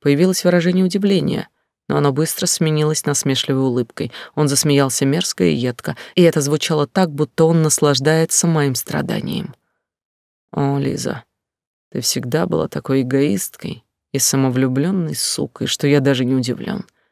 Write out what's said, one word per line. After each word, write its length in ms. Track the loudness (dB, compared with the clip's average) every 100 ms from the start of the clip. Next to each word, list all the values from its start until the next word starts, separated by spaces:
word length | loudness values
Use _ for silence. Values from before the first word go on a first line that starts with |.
появилось 440 | 0 2 2 2
выражение 400 | 2 2 2 2
удивления — 640 | 2 0 0 0 0 -4 -8 _ _ _ -4
но 60 | 0
оно 160 | 2
быстро 340 | 2 -2 -2 -2
сменилось 580 | 0 0 0 0 -2
насмешливой 600 | -2 -2 -2 -2 -2 0
улыбкой. 480 | 0 0 -4 -6 -10 -10 -8 -2
Он 100 | 0
засмеялся 580 | 0 2 2 2 0
мерзко 380 | 0 0 -2 0
и 100 | 0
едко, 440 | 2 -2 -4 -8 -10 -4
и 80 | 4
это 180 | 4 4
звучало 460 | 0 -2 0 -2 0
так, 240 | 0 0
будто 340 | 0 -2 2
он 180 | 4 4
наслаждается 840 | 2 2 2 2 2 2 2 0 2
моим 300 | 2 0 -2
страданием. 800 | -4 -6 -4 -4 -4 -6 -8 -14 _ _ _ _ _ _ _ _ _
«О, 260 | -4 -2 0
Лиза, 460 | -2 -4 -6 -8 -12 _ _ _ _ _ _
ты 100 | -6
всегда 460 | -4 -4 -2 -2 0
была 220 | -2 -2
такой 340 | -4 -2 0
эгоисткой 840 | 0 0 0 0 -6 -12 -14 -14 _ _ _
и 80 | -4
самовлюблённой 960 | 0 2 2 2 0 0 0 0 -2 -4
сукой, 500 | -6 -4 -6 -6 -6
что 220 | -2 2
я 100 | 2
даже 260 | 2 2
не 100 | 0
удивлён», 520 | 0 -2 -6 -6 -8 -10 _ _